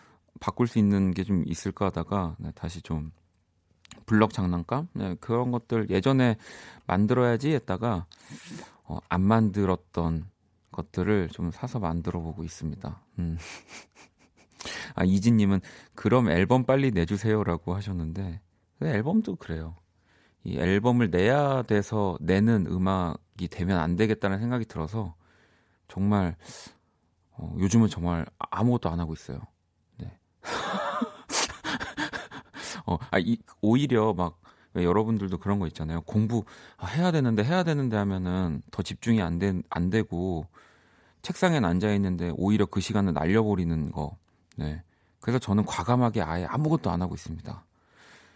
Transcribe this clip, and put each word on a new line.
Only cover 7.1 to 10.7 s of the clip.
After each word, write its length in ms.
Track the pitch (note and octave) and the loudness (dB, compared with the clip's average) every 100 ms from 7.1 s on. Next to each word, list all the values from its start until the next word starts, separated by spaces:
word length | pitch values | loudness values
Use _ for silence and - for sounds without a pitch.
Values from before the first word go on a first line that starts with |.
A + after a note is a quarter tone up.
| B2+ B2 A#2 C#3 | 4 2 2 0
했다가, 520 | D3 - F#2 A#2 F#2+ E2+ - - - - - - - | -2 -2 -2 -2 -2 -4 -14 -20 -18 -16 -16 -18 -18
어, 140 | - D#2 - | -12 -12 -2
안 140 | F2+ | 2
만들었던 1040 | F#2+ A2+ A2 F#2+ F#2+ F2+ _ - E2 E2 F2+ _ _ _ _ | 4 6 4 2 2 0 _ -2 0 -2 -6 _ _ _ _